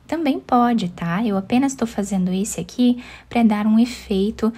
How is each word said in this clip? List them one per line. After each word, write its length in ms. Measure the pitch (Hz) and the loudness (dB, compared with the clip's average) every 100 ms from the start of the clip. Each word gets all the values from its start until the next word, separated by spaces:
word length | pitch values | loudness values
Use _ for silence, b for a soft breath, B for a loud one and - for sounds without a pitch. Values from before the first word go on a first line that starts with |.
| - | -8
também 340 | 311 294 349 | -2 -2 -2
pode, 500 | - 247 240 233 180 | 0 2 4 2 -2
tá? 360 | - 170 180 233 | -4 -4 -2 -2
Eu 100 | 196 | -2
apenas 380 | 196 240 277 | 0 0 0
tô 140 | 269 226 | -2 -6
fazendo 440 | - 202 190 180 | -4 -2 -2 0
esse 300 | 185 208 - | -2 -4 -6
aqui 420 | 175 - 247 247 B B - | -8 0 2 2 B B -4
pra 140 | 240 | 2
dar 240 | 226 208 214 | 4 4 4
um 140 | 220 | 4
efeito 760 | 240 - - 190 202 226 220 | 2 -2 -4 0 0 0 -2